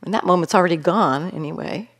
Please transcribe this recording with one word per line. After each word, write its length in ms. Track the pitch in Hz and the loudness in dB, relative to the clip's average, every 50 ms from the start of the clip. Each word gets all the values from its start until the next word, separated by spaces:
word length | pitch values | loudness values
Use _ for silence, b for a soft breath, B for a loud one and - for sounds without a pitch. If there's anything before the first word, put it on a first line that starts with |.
| - | -8
and 100 | - 190 | -4 -4
that 140 | 220 - | -2 2
moment's 280 | 185 180 180 170 156 - | 2 2 2 2 2 2
already 220 | 202 180 180 165 | 2 4 4 2
gone 540 | 160 147 175 170 175 180 151 131 139 156 185 | 0 0 0 2 2 2 2 0 0 -2 -6
anyway, 580 | - - 156 147 160 - - - - - 220 240 _ _ | -8 -8 -8 -8 -8 -8 -8 -8 -8 -8 -10 -12 _ _